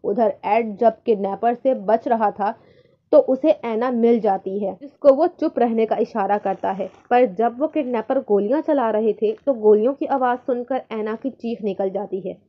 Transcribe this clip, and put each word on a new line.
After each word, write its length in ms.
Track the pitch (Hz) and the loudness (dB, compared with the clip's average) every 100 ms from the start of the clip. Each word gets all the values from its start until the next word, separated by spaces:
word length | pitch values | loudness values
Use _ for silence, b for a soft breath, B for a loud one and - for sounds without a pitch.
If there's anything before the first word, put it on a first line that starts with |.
उधर 300 | - 208 220 - | -4 0 0 0
एड 320 | 185 220 226 196 | -2 0 -2 0
जब 200 | 233 220 | 0 0
किडनैपर 520 | - 208 196 196 233 | -2 0 0 -2 -2
से 200 | 240 269 | 0 -2
बच 340 | 240 196 226 - | -2 0 0 0
रहा 220 | 226 208 | 0 0
था, 240 | 196 202 240 b b b b _ | -2 -6 -6 b b b b _
तो 60 | - | 4
उसे 320 | - 262 302 | 4 2 2
ऐना 400 | 302 233 220 247 | 0 0 -2 -2
मिल 280 | 240 233 233 | 2 2 4
जाती 380 | 202 190 190 190 | 2 -2 -4 -6
है, 180 | 196 185 | -6 -8
जिसको 320 | 285 _ 285 | -18 _ 4
वो 120 | 269 349 | 4 2
चुप 320 | 254 311 - | 0 -4 0
रहने 280 | 240 226 220 | 0 0 0
का 100 | 214 | -2
इशारा 400 | 214 226 196 208 | -2 -2 -2 -2
करता 320 | 202 190 196 | -2 -4 -6
है। 180 | 190 185 - _ | -6 -8 -12 _
पर 160 | 247 247 | 2 2
जब 260 | 180 233 240 | 2 -2 -2
वो 60 | 311 | -4
किडनैपर 500 | 311 254 233 214 269 | -2 -4 -4 -2 -4
गोलियां 400 | - 202 202 285 | 0 0 2 -2
चला 300 | 311 294 226 | 0 0 0
रहे 220 | 214 220 | 0 0
थे, 200 | 202 214 220 - | 0 -2 -2 -4
तो 80 | |
गोलियों 380 | 247 214 214 226 | 2 4 4 4
की 120 | 277 302 | -2 -2
आवाज़ 320 | 277 254 247 | 0 0 -2
सुनकर 440 | - 240 240 262 - | -4 -4 -2 -6 -6
ऐना 220 | 226 214 | -6 -6
की 160 | 220 269 | -6 -8
चीख 320 | - 233 233 | -8 -8 -6
निकल 280 | 208 185 196 | -6 -2 -4
जाती 300 | 190 202 190 | -4 -6 -8
है 160 | 180 - | -8 -12